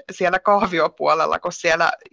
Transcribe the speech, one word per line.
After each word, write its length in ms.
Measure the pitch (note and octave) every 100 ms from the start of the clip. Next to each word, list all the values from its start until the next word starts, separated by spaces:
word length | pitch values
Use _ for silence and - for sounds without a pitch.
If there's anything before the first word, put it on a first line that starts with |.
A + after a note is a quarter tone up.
| -
siellä 260 | G3 F3+ F#3
kahviopuolella 1000 | - G3+ G#3+ F3 D#3+ - D3 D#3 D3+ D#3+
kuin 140 | F3+
siellä 400 | F3 E3+ E3 E3 - -